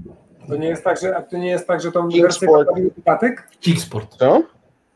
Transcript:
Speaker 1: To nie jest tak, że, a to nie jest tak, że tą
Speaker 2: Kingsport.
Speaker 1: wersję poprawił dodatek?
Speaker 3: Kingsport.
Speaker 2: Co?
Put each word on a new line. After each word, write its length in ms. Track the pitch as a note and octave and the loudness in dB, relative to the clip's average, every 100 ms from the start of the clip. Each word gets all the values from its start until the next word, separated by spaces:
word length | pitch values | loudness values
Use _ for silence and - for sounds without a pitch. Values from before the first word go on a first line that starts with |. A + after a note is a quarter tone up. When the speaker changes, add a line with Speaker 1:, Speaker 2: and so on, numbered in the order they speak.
| - - _ _ - | -20 -20 _ _ -10
Speaker 1:
To 80 | D3 | -6
nie 120 | D#3+ | -6
jest 160 | E3 | -4
tak, 160 | F#3 E3 | -4 -2
że, 160 | F#3 F3 | -4 -6
a 40 | |
to 160 | - F3+ | -6 -8
nie 120 | F3+ | -4
jest 180 | F3 - | -6 -4
tak, 140 | E3+ | -4
że 100 | D#3+ | -2
tą 160 | E3+ E3+ | -4 0
Speaker 2:
Kingsport. 300 | E3+ F3 F3 | 2 2 2
Speaker 1:
wersję 80 | F#3 | 4
poprawił 440 | D3+ D3 F3 E3+ - | 4 4 0 -4 -2
dodatek? 500 | - - B3 A#3+ - _ | -2 0 -2 -4 -16 _
Speaker 3:
Kingsport. 560 | F3 - - A2 G#2+ _ | 0 0 -2 -10 -10 _
Speaker 2:
Co? 240 | B2+ B3 E4 _ _ _ _ | 4 4 2 _ _ _ _